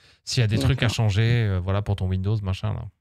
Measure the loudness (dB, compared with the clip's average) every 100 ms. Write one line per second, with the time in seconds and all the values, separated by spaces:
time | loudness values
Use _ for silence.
0 | _ _ -6 0 2 2 2 2 0 2
1 | 0 2 2 2 2 0 0 -2 -2 -2
2 | 0 0 0 -2 -2 -4 -4 -6 -10 _